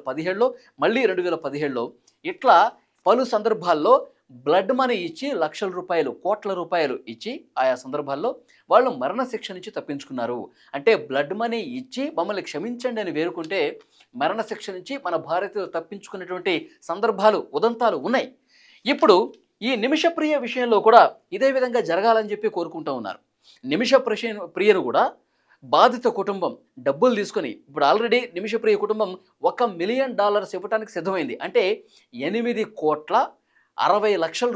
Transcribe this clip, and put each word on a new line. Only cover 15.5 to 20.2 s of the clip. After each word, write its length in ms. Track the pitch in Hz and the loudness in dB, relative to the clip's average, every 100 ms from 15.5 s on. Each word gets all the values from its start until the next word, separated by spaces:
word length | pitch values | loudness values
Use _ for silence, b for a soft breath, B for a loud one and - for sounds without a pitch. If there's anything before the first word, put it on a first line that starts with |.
| 208 175 170 | -6 -6 -8
తప్పించుకున్నటువంటి 760 | 165 202 - 190 175 180 190 160 B B - | -10 -14 -14 -14 -10 -6 -2 -2 B B -10
సందర్భాలు, 500 | 180 233 196 214 190 - 143 | -2 -2 4 4 4 0 -2
ఉదంతాలు 400 | 226 233 233 160 156 | 0 2 0 0 0
ఉన్నాయి. 200 | 247 - - _ b b b 226 | -2 -2 -10 _ b b b -4
ఇప్పుడు 300 | 285 269 185 226 - _ _ | 4 6 6 4 -6 _ _
ఈ 100 | 233 240 | -4 -2
నిమిషప్రియ 520 | 247 311 339 330 | 0 2 0 0